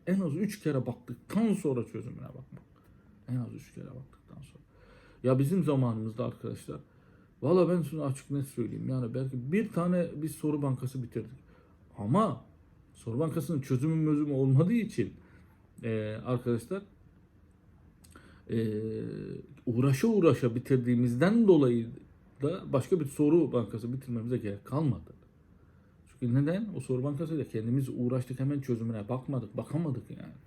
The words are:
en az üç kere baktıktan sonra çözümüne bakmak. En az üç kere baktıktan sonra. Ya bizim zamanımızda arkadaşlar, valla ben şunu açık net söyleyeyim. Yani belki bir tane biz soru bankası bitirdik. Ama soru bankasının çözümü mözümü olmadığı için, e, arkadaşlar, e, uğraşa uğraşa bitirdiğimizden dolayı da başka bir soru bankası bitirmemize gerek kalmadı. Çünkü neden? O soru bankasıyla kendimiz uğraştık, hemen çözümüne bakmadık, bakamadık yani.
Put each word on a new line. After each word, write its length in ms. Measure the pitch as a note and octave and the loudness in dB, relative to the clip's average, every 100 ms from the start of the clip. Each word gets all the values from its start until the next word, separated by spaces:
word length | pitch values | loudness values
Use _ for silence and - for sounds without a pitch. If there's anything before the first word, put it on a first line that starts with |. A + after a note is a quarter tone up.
| - | -2
en 140 | G3 | 0
az 160 | E3+ D3+ | 0 -2
üç 260 | G#3+ - | -2 -2
kere 240 | D#3+ C3+ B2 | -2 0 -2
baktıktan 680 | - - A#2 - G3+ A3+ | -6 -12 -14 -4 0 2
sonra 300 | G3 D3+ B2+ | 2 0 0
çözümüne 440 | G#2 G#2+ - - - | -2 -8 -10 -12 -14
bakmak. 340 | - - - - - - - - - - | -16 -18 -20 -20 -20 -20 -20 -20 -20 -6
En 80 | B2 | -4
az 180 | A2+ | -4
üç 200 | A2 - | -10 -16
kere 120 | - - | -16 -14
baktıktan 540 | - C3+ - - - | -16 -18 -20 -20 -20
sonra. 240 | - - - - - - - - | -20 -20 -20 -20 -20 -20 -20 -2
Ya 160 | B2 C3 | 4 4
bizim 260 | C#3 F#3+ | 4 2
zamanımızda 600 | D3 C#3 B2 A2 A2 A2 | 4 2 2 0 -4 -4
arkadaşlar, 560 | A#2+ - A2+ A2+ - - - _ _ - _ _ | -6 -4 -10 -10 -10 -14 -16 _ _ -20 _ _
valla 260 | C#3 F#3 E3 | 4 6 6
ben 140 | F3+ | 4
şunu 220 | C#3+ D#3 | 0 -4
açık 260 | C#3+ C3 - | -4 -4 -4
net 160 | C#3+ C3+ | -6 -4
söyleyeyim. 420 | - A2 G#2+ A#2 | -4 -6 -4 -4
Yani 260 | C3 A#2 | -4 -4
belki 380 | B2+ C3 B2+ B2+ | -4 -4 -6 -2
bir 160 | G3 A3+ | 0 0
tane 380 | E3+ F3 F3+ E3+ D3 | -2 0 0 0 -4
biz 100 | D#3 | -8
soru 300 | - D3+ D3+ | -4 -2 0
bankası 400 | C#3+ B2+ B2+ C3+ | 0 -2 -4 -6
bitirdik. 360 | A#2 A#2 - - - - _ _ - - | -6 -8 -8 -14 -20 -20 _ _ -20 -8
Ama 460 | G#2 F3 G#3+ B2 - - - - - | 0 2 2 -2 -12 -20 -20 -20 -20
soru 240 | - A#2 A#2+ | -14 -8 -2
bankasının 420 | D#3+ E3 C#3+ D#3 | -2 -2 -2 -4
çözümü 340 | - B2+ D#3 | 0 0 2
mözümü 380 | D#3+ D#3 D3 D3 | 2 2 2 0
olmadığı 400 | C3+ C3+ C3+ F3 | 2 4 6 6
için, 400 | A#3 G3+ - G2 - - - - _ _ - | 2 0 -2 -4 -6 -20 -20 -20 _ _ -10
e, 340 | A#2 A2 G#2+ A2 | -6 -4 -4 -8
arkadaşlar, 580 | A#2+ B2 B2 A#2 - G3 G3+ - - - _ _ - _ _ - - _ - - - - - | -4 -2 0 -2 -2 -8 -8 -20 -20 -20 _ _ -20 _ _ -20 -20 _ -20 -20 -20 -20 -4
e, 300 | A2+ A2 G#2+ A2 A2 A2+ G#2 G2 F2 - - - | -2 -2 -2 -4 -6 -6 -8 -10 -12 -14 -8 -2
uğraşa 420 | A2+ C#3 C3+ A#3 | 2 4 4 4
uğraşa 460 | G#3+ E3 B2+ A#2+ | 6 6 6 2
bitirdiğimizden 920 | A#2 - C3 A#2+ A#2+ B2 A#2+ F3 A#3 G#3 | -2 2 2 4 2 2 4 4 6 8
dolayı 380 | E3 C3 A#2+ A2+ B2+ - - - - | 8 8 4 -2 -10 -18 -20 -20 -6
da 300 | C#3+ F#3+ D3+ | -4 -4 -2
başka 280 | C3+ - F#3 | -2 2 0
bir 60 | C3+ | 0
soru 460 | - D3 E3+ C3+ | 2 4 6 4
bankası 400 | B2 G#2+ A2+ A#2 | 0 -2 -6 -6
bitirmemize 460 | C3 C3 A#2 A2+ B2 | -8 -6 -6 -4 -4
gerek 260 | G#2 G2 | -4 -8
kalmadı. 480 | - C#3 D#3 F#2 - - - _ _ - - - - _ - - | -6 -2 0 -2 -6 -20 -20 _ _ -20 -20 -20 -20 _ -20 -6
Çünkü 140 | A#2+ | 0
neden? 340 | B2+ C#3+ F#3 A3 D#3 | 2 2 0 -4 -8
O 40 | |
soru 220 | - B2+ | -4 -2
bankasıyla 420 | C#3 C#3+ D#3+ D#3 | -2 -4 -4 -4
kendimiz 440 | B2 A2+ A2+ C3+ C3 | -4 -4 0 0 -2
uğraştık, 520 | - B2 C3 B2 C3 | -2 0 0 -4 -4
hemen 200 | C3+ C#3+ | -2 -2
çözümüne 480 | C3 A#2 A#2 A2+ G#2 | -2 -2 -2 -6 -4
bakmadık, 480 | B2+ C3+ C3 G#2 A#2 | -6 -4 -6 -4 -8
bakamadık 540 | - D3+ D#3+ B2 - | -4 -4 -2 -4 -8
yani. 220 | - - - | -14 -14 -18